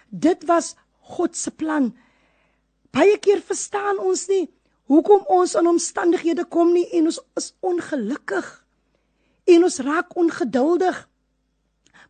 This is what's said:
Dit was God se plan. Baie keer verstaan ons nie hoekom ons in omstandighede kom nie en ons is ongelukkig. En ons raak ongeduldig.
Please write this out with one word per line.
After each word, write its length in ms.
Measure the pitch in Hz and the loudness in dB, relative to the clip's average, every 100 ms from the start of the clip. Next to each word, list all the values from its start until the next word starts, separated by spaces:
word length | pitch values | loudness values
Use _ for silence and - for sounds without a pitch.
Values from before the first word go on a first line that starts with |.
| _ | _
Dit 360 | 185 302 - 320 | -2 0 0 0
was 240 | 339 - - _ _ - | -2 -2 -10 _ _ -12
God 220 | - 349 - | -6 -4 -6
se 160 | - | -12
plan. 380 | - 311 311 240 - _ _ _ _ _ _ _ _ _ | -8 -4 -2 -4 -6 _ _ _ _ _ _ _ _ _
Baie 240 | 254 381 415 | 2 2 4
keer 220 | 392 392 | 0 0
verstaan 560 | - 381 - 403 403 392 | -2 -8 -8 -6 -4 -2
ons 280 | 381 370 - | -2 -4 -2
nie 160 | 392 311 _ _ _ - | -4 -4 _ _ _ 0
hoekom 360 | 294 330 403 - | 2 6 4 4
ons 220 | 359 359 311 | 2 2 2
in 120 | 339 | 2
omstandighede 760 | 339 - - 349 359 330 330 - | 2 -2 -2 0 0 0 -4 -2
kom 240 | 330 339 | 0 2
nie 140 | 349 - 349 | 2 0 0
en 140 | 320 | 0
ons 80 | - - - | -2 -10 -10
is 160 | - - | -10 -8
ongelukkig. 840 | 370 349 - 294 208 294 - 381 - - _ _ _ _ _ _ _ _ - | -4 -4 -4 -6 -4 -6 -6 -8 -8 -16 _ _ _ _ _ _ _ _ 4
En 160 | 339 349 | 4 4
ons 120 | - | -2
raak 320 | 262 320 349 349 | -4 -4 -4 -2
ongeduldig. 800 | 339 - 262 247 294 349 359 - - _ _ _ _ _ _ _ _ _ | -2 -2 -2 0 0 2 0 -4 -12 _ _ _ _ _ _ _ _ _